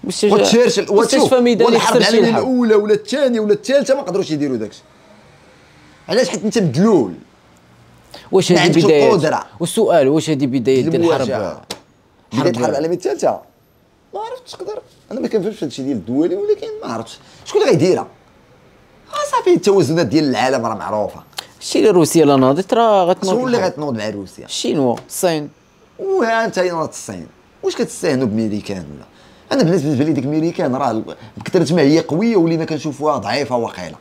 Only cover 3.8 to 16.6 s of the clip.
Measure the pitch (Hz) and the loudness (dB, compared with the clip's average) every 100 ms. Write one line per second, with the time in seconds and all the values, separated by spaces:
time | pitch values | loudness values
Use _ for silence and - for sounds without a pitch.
3.8 | 254 277 214 185 147 156 143 123 107 - | 2 -2 -2 -4 -4 -4 -2 -4 -6 -12
4.8 | _ _ _ - _ _ _ _ _ - | _ _ _ -20 _ _ _ _ _ -20
5.8 | - - - 196 247 208 208 226 180 123 | -20 -20 -4 -2 0 -2 -2 0 0 2
6.8 | 208 185 104 82 - _ _ _ _ _ | 4 4 2 -6 -18 _ _ _ _ _
7.8 | _ _ _ - - 190 - 175 175 160 | _ _ _ -20 -2 0 4 4 6 4
8.8 | 160 151 139 185 151 123 - - 170 - | 6 6 6 4 2 -2 -6 -8 -6 0
9.8 | 214 165 135 156 156 147 139 131 123 131 | 2 4 4 2 0 -2 -2 -2 2 2
10.8 | 156 170 170 151 123 110 95 73 - - | 2 0 0 0 -2 -4 -6 -10 -16 -18
11.8 | _ _ _ _ _ - 160 220 240 139 | _ _ _ _ _ -2 0 0 -2 -2
12.8 | 160 170 359 349 156 98 - _ _ _ | -4 -4 -4 -2 -2 -4 -10 _ _ _
13.8 | _ _ _ 392 453 508 - - 370 440 | _ _ _ -12 -12 -14 -18 -14 -12 -12
14.8 | - _ _ 233 - 220 180 208 156 123 | -16 _ _ -8 -4 -2 -4 -6 -10 -8
15.8 | 131 131 85 127 170 269 415 415 | -6 -6 -4 -2 0 -2 -2 -2